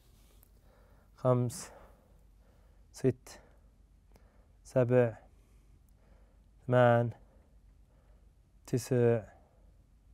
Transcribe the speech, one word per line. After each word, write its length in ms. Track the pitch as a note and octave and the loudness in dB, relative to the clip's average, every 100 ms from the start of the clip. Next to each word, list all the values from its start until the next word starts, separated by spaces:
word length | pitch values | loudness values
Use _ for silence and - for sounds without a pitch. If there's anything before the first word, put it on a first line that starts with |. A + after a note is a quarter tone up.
| _ - - - - _ - _ - - _ - | _ -20 -20 -20 -20 _ -20 _ -20 -20 _ -6
خمس، 560 | C3 B2 B2 - - - - - _ - - - _ _ - - - | -2 0 -2 -8 -18 -20 -20 -20 _ -20 -20 -20 _ _ -20 -20 -20
ست، 480 | - C3 - - - - _ - _ _ _ _ - - _ _ _ | -6 -4 -4 -10 -20 -20 _ -20 _ _ _ _ -20 -20 _ _ _
سبع، 540 | - C3 A#2+ B2 A#2+ G#2+ - _ _ - - - _ _ _ - - _ _ _ - | -6 -2 2 2 2 -2 -20 _ _ -20 -20 -20 _ _ _ -20 -20 _ _ _ -2
ثمان، 440 | B2 A#2+ A#2 A#2+ - - - _ - - - _ _ _ - - _ _ _ - | 2 4 2 -2 -10 -20 -20 _ -20 -20 -20 _ _ _ -20 -20 _ _ _ -8
تسع، 560 | C3 - B2+ A#2+ A#2 G2+ - _ _ - - _ _ _ | -8 -4 0 2 0 -4 -20 _ _ -20 -20 _ _ _